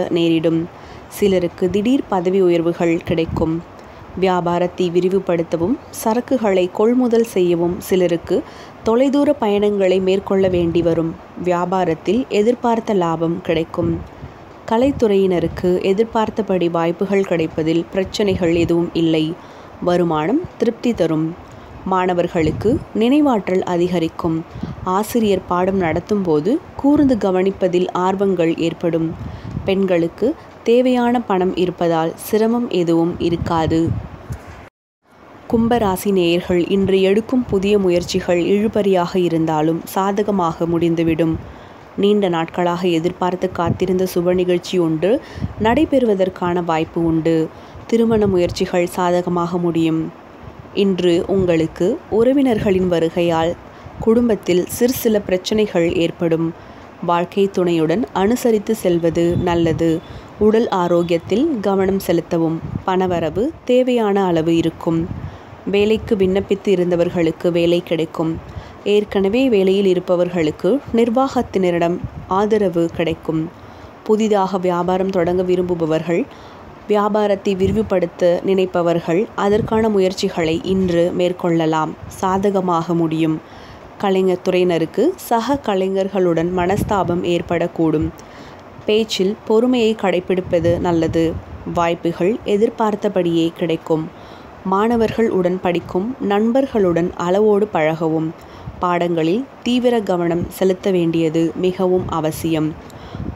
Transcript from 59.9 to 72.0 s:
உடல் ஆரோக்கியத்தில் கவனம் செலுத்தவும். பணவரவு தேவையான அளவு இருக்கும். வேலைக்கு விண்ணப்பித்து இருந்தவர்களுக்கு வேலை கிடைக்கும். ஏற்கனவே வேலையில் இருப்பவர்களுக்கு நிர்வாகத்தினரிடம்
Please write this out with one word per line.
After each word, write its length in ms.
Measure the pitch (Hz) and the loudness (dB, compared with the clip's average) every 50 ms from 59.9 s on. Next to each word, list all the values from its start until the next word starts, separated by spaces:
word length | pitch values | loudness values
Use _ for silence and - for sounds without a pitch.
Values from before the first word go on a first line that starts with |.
| 160 165 - - - - - - - - | 0 -2 -4 -10 -16 -18 -20 -20 -4 0
உடல் 280 | 208 214 214 226 247 392 | 2 4 4 4 2 2
ஆரோக்கியத்தில் 760 | - 190 175 175 175 170 175 170 175 170 170 - 185 214 277 339 302 220 | 0 0 2 2 2 2 2 2 0 -2 -2 -2 0 0 0 0 0 -2
கவனம் 380 | 185 202 196 190 190 185 196 196 | 0 0 0 2 2 2 0 0
செலுத்தவும். 580 | 196 - 180 170 165 - 180 170 165 165 160 160 - - - - - | 0 0 0 0 0 -2 -2 0 0 0 -2 -4 -6 -8 -8 -6 -4
பணவரவு 640 | - 185 185 190 185 180 165 165 156 156 175 226 302 330 - - | -2 0 0 0 0 0 -2 -2 -2 -2 -2 -2 -4 -4 -6 -2
தேவையான 600 | - 247 254 254 254 247 240 226 208 196 202 196 | 2 2 4 4 2 2 2 2 2 2 2 2
அளவு 280 | 185 170 160 156 170 170 | 2 2 2 2 2 2
இருக்கும். 440 | 165 160 165 - - - 175 165 165 165 185 - - - - - - - - - - - | 2 2 0 -4 -4 -2 -2 0 0 -2 -4 -6 -10 -10 -12 -14 -16 -18 -20 -20 -12 -6
வேலைக்கு 480 | - 185 202 202 214 220 214 - - 233 | -2 0 2 2 2 2 0 0 -2 0
விண்ணப்பித்து 540 | 196 190 185 190 196 196 - 202 196 - 214 | 2 2 2 2 0 0 -2 -4 -2 0 0
இருந்தவர்களுக்கு 760 | 196 175 180 175 180 170 175 175 175 180 170 160 165 - - 180 | 2 2 2 2 2 2 0 0 0 0 0 0 0 0 -2 0
வேலை 280 | 170 170 170 170 170 175 175 | 2 2 2 2 2 0 0
கிடைக்கும். 500 | - 175 160 160 160 - - 170 165 165 170 - - - - - - - - - | -2 -2 -2 -2 -4 -4 -4 -4 -2 -4 -6 -8 -12 -14 -14 -16 -16 -18 -8 -2
ஏற்கனவே 560 | 202 208 208 208 208 - 202 196 196 202 247 269 269 | 2 2 2 2 2 0 0 0 2 2 2 2 4
வேலையில் 400 | 226 196 185 190 190 196 202 190 | 4 4 4 4 2 4 4 2
இருப்பவர்களுக்கு 800 | 180 180 180 - 185 170 180 170 170 180 160 151 156 - - 180 220 285 - - - | 2 2 2 0 2 2 2 0 0 0 0 0 -2 0 0 0 0 0 -2 -2 0
நிர்வாகத்தினரிடம் 1040 | 226 233 240 220 254 269 269 - 262 233 - - 196 190 180 170 170 170 170 175 - | 0 2 2 2 0 0 0 0 -2 -4 -2 -2 0 0 0 2 2 0 0 0 -2